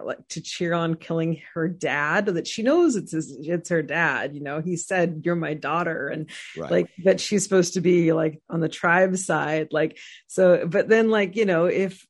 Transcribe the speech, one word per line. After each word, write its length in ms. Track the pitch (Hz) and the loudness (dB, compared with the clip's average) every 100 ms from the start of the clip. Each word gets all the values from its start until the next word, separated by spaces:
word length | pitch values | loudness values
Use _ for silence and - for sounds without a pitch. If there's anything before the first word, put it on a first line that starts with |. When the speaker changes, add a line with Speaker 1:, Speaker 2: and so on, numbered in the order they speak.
Speaker 1:
like, 220 | - - - | -6 -10 -12
to 120 | - | -14
cheer 320 | 165 - 175 | -10 -6 -2
on 220 | 170 170 | 0 -2
killing 480 | 165 - 165 165 160 - | -4 -4 -2 -2 -4 -8
her 120 | 170 165 | -6 -4
dad, 580 | 175 151 139 147 175 202 | -4 -4 -2 0 0 0
that 200 | 175 - | -2 -4
she 160 | - | -4
knows 320 | 226 330 339 | 2 4 4
it's 160 | 214 - | 2 -2
his, 260 | 160 156 135 | -4 -6 -8
it's 260 | 135 175 170 | -4 -4 -2
her 140 | 170 | -2
dad, 500 | 135 151 165 127 127 | 0 0 0 0 -4
you 60 | 143 | -6
know, 200 | 143 147 | -8 -6
he 160 | 175 170 | -4 -6
said, 460 | - 190 170 156 | -2 0 0 -2
"You're 100 | 170 | -2
my 200 | 175 156 | -2 -2
daughter," 520 | 156 143 160 170 160 139 | -4 -4 -2 -2 -4 -6
and 220 | 156 151 - - - | -6 -8 -12 -16 -10
Speaker 2:
Right. 140 | 156 | -2
Speaker 1:
like, 160 | 175 175 - | 0 0 0
that 160 | 180 185 | 2 2
she's 220 | - 208 | 2 -2
supposed 320 | - 190 175 | 2 2 2
to 60 | 190 | 0
be, 320 | 175 175 165 | 2 4 4
like, 280 | 160 156 151 - | 2 0 -4 -8
on 120 | 165 | -4
the 80 | 160 | -4
tribe 480 | - 180 175 190 185 | -2 2 4 4 2
side, 520 | - 160 147 156 156 | -2 -2 0 -2 -2
like, 260 | 156 160 - - - - | 0 -2 -4 -20 -20 -8
so, 380 | - 185 175 170 | 2 6 6 4
but 200 | 196 202 | 0 4
then, 220 | 220 226 | 4 4
like, 240 | 220 196 | 2 0
you 100 | 190 | 0
know, 200 | 214 165 175 | 2 2 2
if, 400 | 156 190 185 _ | 2 -2 -4 _